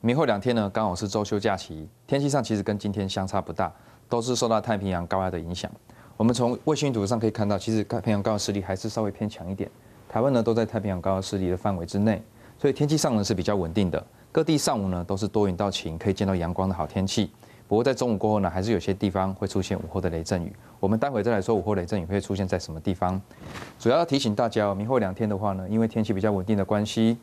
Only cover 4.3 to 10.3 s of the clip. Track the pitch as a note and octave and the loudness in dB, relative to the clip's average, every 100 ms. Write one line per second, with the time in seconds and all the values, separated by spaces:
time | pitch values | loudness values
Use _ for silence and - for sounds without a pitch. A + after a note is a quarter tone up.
4.3 | A#2+ A#2+ A2 A2 G#2 G2 F2+ E2+ F#2+ F#2 | 0 2 2 2 -2 0 -2 0 -2 0
5.3 | F2+ E2 F2+ - - _ - - - A2+ | -4 -6 -8 -8 -12 _ -20 -20 0 0
6.3 | B2 A#2+ B2 - D3+ D3 A2+ G2 A#2 A2 | 2 0 0 0 0 0 0 0 2 0
7.3 | G#2+ G#2 G2+ - A2 G2+ A#2 - G#2 G2 | 0 0 0 0 -2 0 -2 0 0 0
8.3 | G#2 - G2+ F2+ F#2+ A2 A2+ G#2+ F#2+ G#2 | -2 -2 -4 -2 -4 -4 -4 -4 -4 -6
9.3 | - E2+ F#2+ G2 - - - - A2+ C3 | -6 -10 -8 -8 -10 -20 -20 -6 0 2